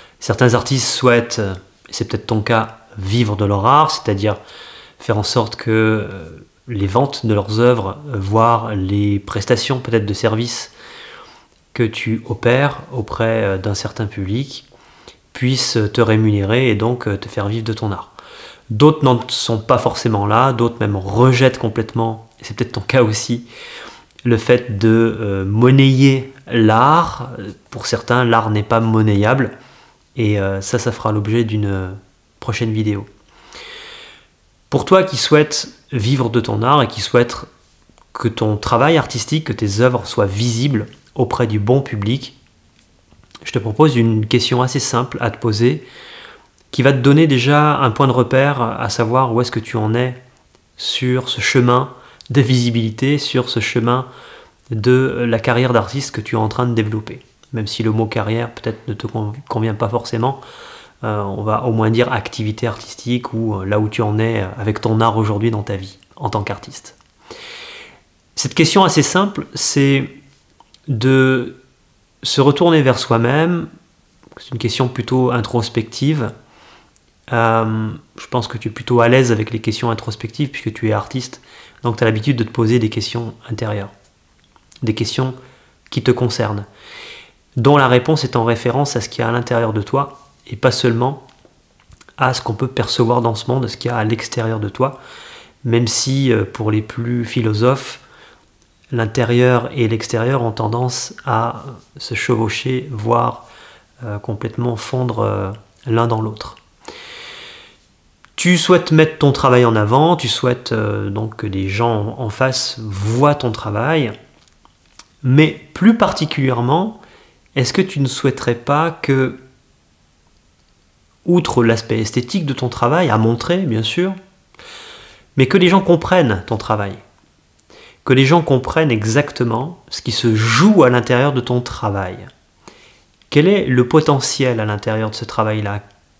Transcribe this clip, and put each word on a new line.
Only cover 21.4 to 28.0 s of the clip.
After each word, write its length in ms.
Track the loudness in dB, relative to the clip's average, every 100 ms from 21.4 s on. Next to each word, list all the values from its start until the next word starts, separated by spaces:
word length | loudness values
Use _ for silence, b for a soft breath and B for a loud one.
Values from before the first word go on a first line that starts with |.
| 4 2
complètement, 680 | -2 -4 -4 -2 -4 -4 -12 _
et 20 |
c'est 120 | -14 -6
peut-être 160 | -6
ton 100 | -4
cas 220 | 0 4
aussi, 420 | 4 2 -2 -6 B B B B B B B -6
le 140 | 0 2
fait 420 | 4 2 2 0
de, 360 | 4 4 4 0
euh, 240 | -4 -4 -2
monnayer 880 | 4 6 8 6 6 4 4 -2 -14 -4
l'art. 840 | 2 4 6 6 4 2 -4 -12 -12 -14 -16 _
Pour 160 | -12 -6
certains, 400 | -4